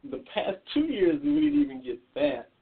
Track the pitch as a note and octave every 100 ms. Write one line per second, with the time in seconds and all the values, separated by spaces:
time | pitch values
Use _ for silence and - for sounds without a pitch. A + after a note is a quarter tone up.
0 | C#3 F3 - G#3 - F#3+ - D4+ D#4+ A#3
1 | F3+ D3+ C#3+ D4 D4+ C#4+ G3 C4 B2+ A#2+
2 | _ B2+ D3 B2 A2+ _